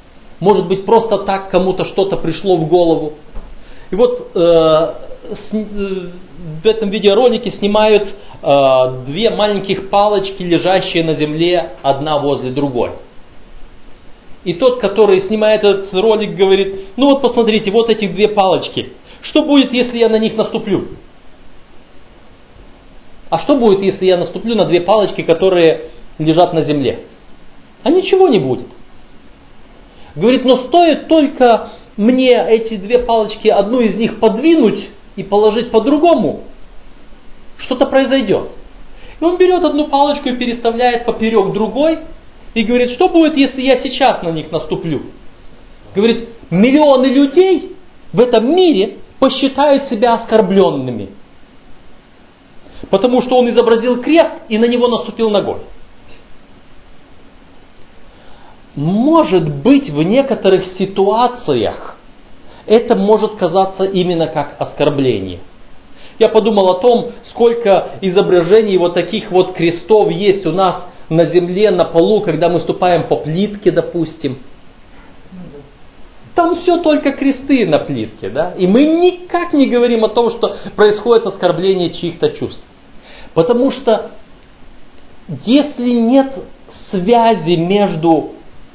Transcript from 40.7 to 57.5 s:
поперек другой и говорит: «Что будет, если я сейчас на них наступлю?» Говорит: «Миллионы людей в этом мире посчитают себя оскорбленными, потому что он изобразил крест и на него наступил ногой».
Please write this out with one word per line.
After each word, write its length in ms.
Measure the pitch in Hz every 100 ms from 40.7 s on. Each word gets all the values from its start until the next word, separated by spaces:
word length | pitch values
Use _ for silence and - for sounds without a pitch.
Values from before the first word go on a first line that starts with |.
| 226 247 240
поперек 480 | 233 220 226 220 185
другой 460 | 190 214 247 311 320 - - - - -
и 80 | 226
говорит: 300 | 214 247 247
«Что 160 | 247 359
будет, 280 | 349 311 285
если 240 | 269 -
я 220 | 254 254
сейчас 400 | 277 - 254 -
на 80 | 175
них 200 | 165 143
наступлю?» 520 | 160 - - 165 135 - - - - - - - - -
Говорит: 340 | - 226 226 - - -
«Миллионы 560 | 170 240 277 302 262 262
людей 720 | 247 285 349 381 349 - - - - -
в 60 | 165
этом 340 | 240 240 233
мире 440 | 339 370 208 190 - - -
посчитают 680 | 269 262 269 269 294 277 -
себя 260 | 226 233
оскорбленными, 960 | 226 - 220 190 190 180 147 127 113 98 - - - - - - - - - - - - _ - - - - -
потому 320 | 196 240 247
что 160 | - 254
он 140 | 240
изобразил 500 | 220 233 226 247 240
крест 320 | - 320 302 - -
и 80 | 214
на 80 |
него 240 | 233 240 240
наступил 400 | 226 - 202 220
ногой». 300 | 208 135 87 - - - - - - - - - - - - - - - - - - -